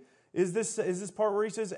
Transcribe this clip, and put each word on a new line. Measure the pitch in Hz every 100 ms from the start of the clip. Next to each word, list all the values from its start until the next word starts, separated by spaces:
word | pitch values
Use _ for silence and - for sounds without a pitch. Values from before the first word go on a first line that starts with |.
| - _ _
is | - 185
this, | 190 208 -
is | 180 180
this | 196
part | - 214
where | 202
he | 214
says, | 180 214